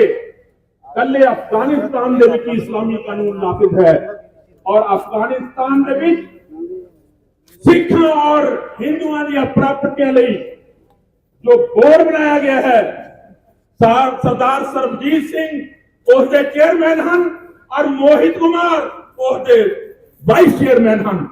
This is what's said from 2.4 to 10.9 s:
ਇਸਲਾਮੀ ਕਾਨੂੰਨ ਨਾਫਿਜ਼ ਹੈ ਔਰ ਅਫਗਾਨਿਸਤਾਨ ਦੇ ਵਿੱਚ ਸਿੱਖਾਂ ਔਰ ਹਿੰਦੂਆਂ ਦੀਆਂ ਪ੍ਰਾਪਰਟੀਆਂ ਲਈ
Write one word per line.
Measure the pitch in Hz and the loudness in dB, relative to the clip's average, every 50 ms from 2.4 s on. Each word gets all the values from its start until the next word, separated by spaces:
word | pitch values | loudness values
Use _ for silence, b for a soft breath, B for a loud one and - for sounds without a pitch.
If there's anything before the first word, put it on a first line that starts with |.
| - 240 233 | -4 -6 -6
ਇਸਲਾਮੀ | 208 - - 214 214 226 226 220 214 - | -6 -6 -6 -6 -6 -4 -4 -6 -8 -8
ਕਾਨੂੰਨ | 208 202 208 208 202 196 190 | -8 -8 -6 -6 -6 -4 -4
ਨਾਫਿਜ਼ | 190 175 - - 202 180 165 185 175 | -4 -4 -2 0 0 0 2 4 4
ਹੈ | 165 160 - - - - - - _ _ _ _ _ _ _ - | 4 4 2 -2 -8 -14 -16 -20 _ _ _ _ _ _ _ -4
ਔਰ | 190 208 214 208 202 190 | 0 0 0 2 0 -2
ਅਫਗਾਨਿਸਤਾਨ | - - - 220 214 226 247 254 247 247 - - 262 254 269 277 277 277 | -4 -4 -4 -6 -4 -4 -4 -6 -8 -10 -10 -8 -6 -4 -2 0 0 0
ਦੇ | 285 269 294 | 0 -2 -2
ਵਿੱਚ | 320 339 330 - - - - - _ 302 311 320 339 349 370 370 349 - _ _ _ _ _ _ _ _ _ _ _ _ _ _ - | 0 0 0 -2 -4 -10 -20 -20 _ _ -16 -14 -14 -12 -14 -16 -18 -20 _ _ _ _ _ _ _ _ _ _ _ _ _ _ 2
ਸਿੱਖਾਂ | - 359 349 - 349 - 320 320 311 | 4 4 4 2 0 0 2 2 2
ਔਰ | 311 294 294 294 302 294 269 - - - - - - - | 2 2 2 2 2 0 0 -2 -4 -6 -10 -12 -12 -8
ਹਿੰਦੂਆਂ | 254 302 311 339 330 311 302 302 294 | -6 -4 -4 -4 -4 -4 -4 -6 -6
ਦੀਆਂ | 294 285 277 254 | -4 -4 -4 -2
ਪ੍ਰਾਪਰਟੀਆਂ | - - 277 269 277 277 - 277 277 - 285 277 262 262 | -2 0 0 0 0 -2 -4 -6 -6 -4 -2 -2 2 2
ਲਈ | 247 233 226 196 175 - - - - _ _ _ _ _ _ | 2 2 2 0 -6 -10 -14 -20 -20 _ _ _ _ _ _